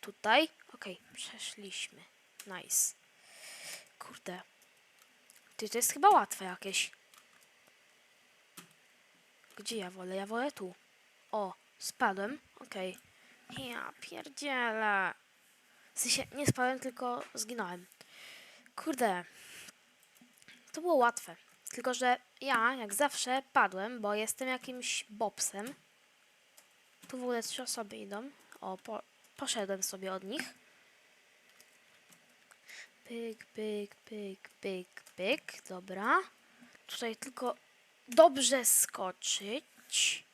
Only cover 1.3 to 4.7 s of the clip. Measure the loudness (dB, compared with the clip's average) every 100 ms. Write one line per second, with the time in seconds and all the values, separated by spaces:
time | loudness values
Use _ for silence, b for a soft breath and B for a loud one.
1.3 | -10 -10 -10 -10 -8 -8 -10 -20 _ _
2.3 | _ -14 -12 0 2 2 -2 _ B B
3.3 | B B B B B B _ -16 -12 -8
4.3 | -8 -10 _ -20